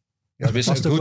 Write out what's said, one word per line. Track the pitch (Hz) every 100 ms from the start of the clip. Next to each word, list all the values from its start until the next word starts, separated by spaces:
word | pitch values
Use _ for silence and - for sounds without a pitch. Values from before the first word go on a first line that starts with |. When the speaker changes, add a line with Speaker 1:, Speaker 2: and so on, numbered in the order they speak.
| _ _ _ -
Speaker 1:
Ja, | 131
Speaker 2:
Tenminste, | 117 123
Speaker 1:
past | 147 165
Speaker 2:
een |
Speaker 1:
ook | 156